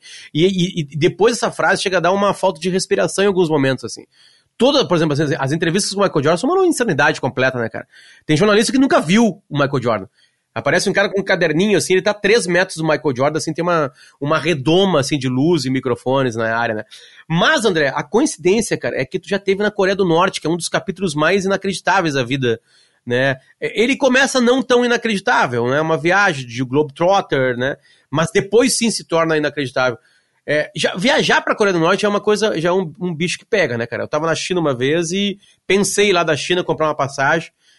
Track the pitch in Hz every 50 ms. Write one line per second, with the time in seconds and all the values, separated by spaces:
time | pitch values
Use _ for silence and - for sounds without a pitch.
0 | - - - - - - - 147 165 196 196 185 170 190 175 175 147 - - 147
1 | 156 175 170 - 190 240 240 - 240 190 - - 156 165 196 - - 202 185 185
2 | 160 175 190 202 202 202 - - - 190 190 - 160 185 175 190 - - 202 190
3 | 190 165 - - 196 208 190 180 180 151 156 143 135 135 131 123 - 110 - 117
4 | 110 _ _ _ _ _ _ _ _ _ _ - 226 269 302 277 202 135 180 160
5 | 165 156 147 131 160 139 139 - 135 131 156 170 175 165 156 - - - 196 196
6 | 202 180 - 160 135 151 175 170 - 269 359 392 381 349 302 - 240 226 151 131
7 | 143 156 160 - - 127 - 127 131 131 127 120 113 110 - - - _ _ -
8 | - - - - _ - 151 147 196 214 202 214 233 - - 262 269 269 339 294
9 | 208 147 185 220 240 214 170 - _ - 151 143 143 135 139 131 110 120 110 101
10 | 98 - _ _ _ _ _ _ _ _ - 110 - 143 160 185 175 202 180 196
11 | 202 190 175 202 - - 196 175 180 160 151 160 196 214 202 160 - - 185 185
12 | - 214 202 - - 190 220 240 175 180 175 175 - - - 160 160 156 151 135
13 | 139 151 127 113 135 151 151 156 - 165 156 - 165 175 175 160 147 135 - _
14 | - - _ - 143 143 160 156 135 160 175 139 123 156 160 185 196 196 170 143
15 | 131 - 156 143 123 131 127 127 143 170 180 156 127 131 131 131 - 131 120 -
16 | - 127 131 139 135 123 110 113 113 113 113 117 120 117 110 107 - _ - -
17 | - - - - - - 160 170 208 277 320 294 208 220 180 160 147 135 127 147
18 | 147 - - 226 302 - - - 147 180 196 233 - - 170 - - 123 - 123
19 | 135 - - 180 - - 202 196 196 190 196 185 208 208 208 - 190 185 202 190
20 | 196 175 160 165 185 190 - - - 151 170 175 160 - - 165 - - - 170
21 | 196 180 139 151 151 160 190 202 180 196 196 185 - 196 175 - - 180 180 196
22 | 170 160 139 139 123 113 139 139 127 120 113 - _ _ _ _ _ _ _ _
23 | - 120 123 123 131 135 131 - _ _ _ - - 151 - - 220 262 269 -
24 | 277 254 247 262 277 254 - 262 240 233 247 269 - - 247 240 247 240 240 226
25 | 233 226 214 190 - 240 254 - 185 147 123 120 117 123 131 147 160 160 160 151
26 | 147 170 180 196 202 196 156 135 127 120 113 123 131 120 127 147 147 143 - -
27 | 165 180 196 196 190 - 165 139 131 127 123 120 123 139 147 - _ _ _ _
28 | _ - 135 151 165 165 - 196 190 196 202 226 269 254 - - 233 226 - -
29 | 160 - 170 165 165 165 160 151 151 147 139 151 139 123 - 135 127 127 117 -
30 | _ _ _ _ _ _ _ _ _ - 143 151 143 - - - - - - 185
31 | 175 254 302 285 175 160 240 311 311 311 254 - 214 202 185 170 160 165 202 202
32 | 214 208 202 202 202 208 214 208 214 214 - 160 151 175 175 196 190 156 135 -
33 | 180 180 170 143 175 170 - - - - - 202 170 127 120 113 117 - 117 107
34 | 113 - - 151 156 165 160 156 - - 185 180 160 147 131 117 127 139 151 175
35 | 175 156 180 196 202 202 185 - _ _ _ _ _ - 185 202 190 196 - 208
36 | 208 208 185 170 170 160 151 139 - - 180 180 170 - 156 139 156 151 147 -
37 | 139 139 - - 135 143 160 175 165 - _ _ _ _ _